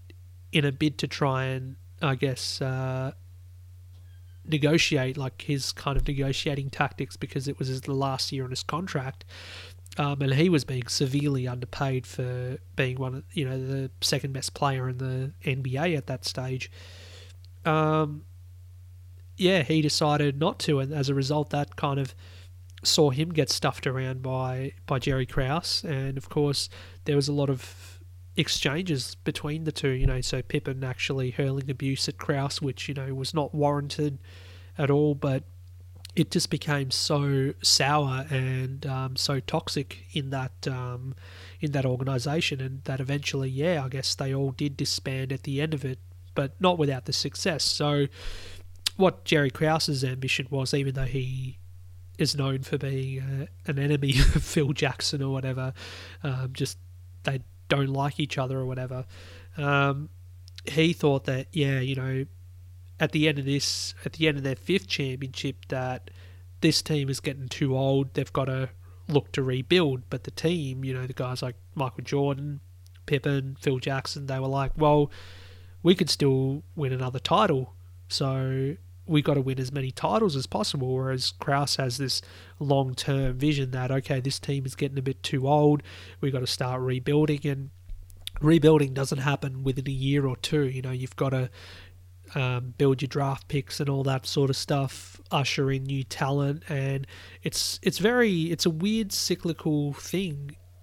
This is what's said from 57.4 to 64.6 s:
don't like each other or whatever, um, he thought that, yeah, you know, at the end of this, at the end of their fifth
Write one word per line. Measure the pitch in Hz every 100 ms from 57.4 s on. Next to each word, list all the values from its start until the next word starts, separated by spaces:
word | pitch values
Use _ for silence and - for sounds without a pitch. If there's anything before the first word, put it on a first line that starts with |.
| - - -
don't | 160 135
like | 139 143 -
each | 147 -
other | 131 131
or | 127
whatever, | 127 127 127 131 - - - - -
um, | 143 139 139 139 151 - - - - - -
he | 147 165
thought | 165 151 135
that, | - 131 -
yeah, | 160 139 135
you | 127
know, | 131 131 131 139 - - - - - - -
at | 160
the | 156 156
end | 143
of |
this, | 135 139 - - - -
at | -
the | - 156
end | 143
of |
their | 135
fifth | 127